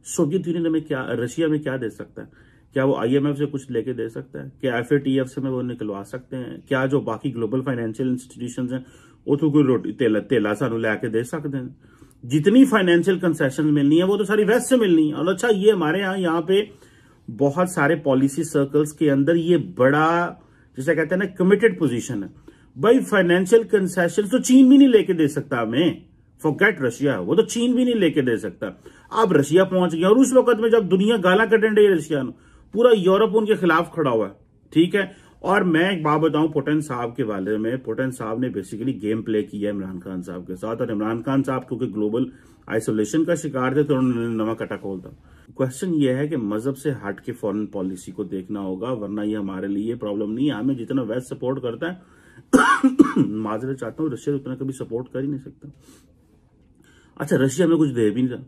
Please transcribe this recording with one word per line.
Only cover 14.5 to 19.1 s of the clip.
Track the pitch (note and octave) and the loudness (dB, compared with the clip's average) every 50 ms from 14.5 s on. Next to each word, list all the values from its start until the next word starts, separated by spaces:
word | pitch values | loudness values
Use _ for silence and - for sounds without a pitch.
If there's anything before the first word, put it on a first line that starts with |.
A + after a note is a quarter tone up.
| A3+ B3 B3 | 2 2 2
से | - C4 | 2 2
मिलनी | B3 A3 F#3+ E3+ D#3+ D#3 D3+ | 4 4 4 4 4 4 2
है। | D3 | 0
और | - D#3 F#3 | -2 -2 -2
अच्छा, | F#3+ F#3 A3+ A#3+ | -2 0 0 0
ये | G#3+ F#3+ G3 G#3+ | 0 4 4 4
हमारे | G#3+ F#3 D#3 D3+ E3 F#3+ | 4 4 0 0 0 -2
यहाँ, | G3+ F#3 F#3+ G3 | -2 -4 -4 -2
यहाँ | F3+ E3 D#3+ E3+ D#3+ E3 | -2 -2 -2 -2 0 0
पे | F#3+ G3+ G#3+ - - - - - _ _ _ _ _ _ _ - | 0 0 0 -2 -12 -20 -20 -20 _ _ _ _ _ _ _ -16
बहुत | A#2 G#2 C#3 C#3 - F3+ F#3 F3+ - | -4 0 0 0 2 0 -2 -2 0
सारे | E3+ C#3+ C3+ C3 | 0 0 0 0
policy | - - C#3 C3 C3 C3+ C#3 - E3 D#3+ | 0 0 0 2 2 2 0 0 -4 -6
circles | D#3 - D3 C#3 C#3 D3 D3 D3+ D3+ | -2 0 -2 -2 2 0 0 0 0
के | D3+ - E3 | -2 -2 0
अंदर | D3 | 2